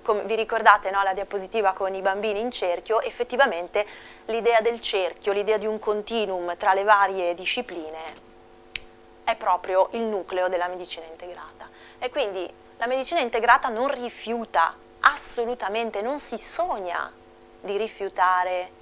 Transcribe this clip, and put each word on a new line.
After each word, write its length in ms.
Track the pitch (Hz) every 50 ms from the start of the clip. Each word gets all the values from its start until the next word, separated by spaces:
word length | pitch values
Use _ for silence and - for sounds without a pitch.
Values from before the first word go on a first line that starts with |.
come 220 | _ - 214 202 185
vi 120 | 196 226
ricordate, 560 | 220 220 - 233 226 220 220 202 208 - 190
no, 100 | 196 196
la 120 | 196 190 190
diapositiva 580 | 202 196 - - 202 190 190 - 226 202 190
con 240 | 185 - 196 190 190
i 60 | 190
bambini 400 | 185 196 190 202 208 220 202 202
in 100 | 226 247
cerchio, 480 | 240 - 202 180 175 180 - - 214 226
effettivamente 880 | - 226 - - 240 - 247 240 277 247 175 170 175 175 - 202 208 - - - - - - - -
l'idea 340 | - 220 226 202 233 233 220
del 220 | 214 233 240 226
cerchio, 500 | - - - 196 185 170 - - - 208
l'idea 240 | 196 202 202 202 214
di 100 | 214 196
un 140 | 214 214 208
continuum 800 | - 220 208 208 208 - 226 233 208 190 185 180 175 175 175
tra 160 | - 214 202 190
le 100 | 196 196
varie 500 | 214 214 202 202 190 190 190 175 175 175
discipline 920 | 170 185 175 - 247 240 - 185 170 156 156 160 160 160 156 156 - - - - - - - - - - - - - - - - - - - - - -
è 120 | - 226
proprio 520 | - 220 202 180 175 - - 185 190 185 -
il 100 | - 233
nucleo 480 | 226 220 214 196 165 - 190 185 180 185
della 180 | 185 170 175
medicina 380 | 180 180 170 180 175 - 170 165
integrata. 640 | 160 160 165 175 180 175 170 156 - - - - - - - - - -
E 120 | - 240 254
quindi 420 | - 294 247 202 185 190 175 - - - - - - -
la 80 | 233
medicina 340 | 240 254 269 262 - 330 349
integrata 480 | 262 233 - 233 214 240 240 - - 262
non 180 | 220 220 254
rifiuta, 880 | 277 - 247 247 233 - - - 220 233 233 220 - - 170 165 - - - - - - -
assolutamente 1040 | - 269 294 277 - - - 240 233 233 247 240 220 190 202 226 233 226 - 202
non 180 | 208 247 294 -
si 180 | - - 190
sogna 720 | - - - - - 339 - 277 214 185 175 170 156 143 - - - - - - - - - - -
di 160 | - 190 202
rifiutare 960 | 202 220 214 - - 202 190 - - 185 185 185 180 180 185 185 180 180 185 - -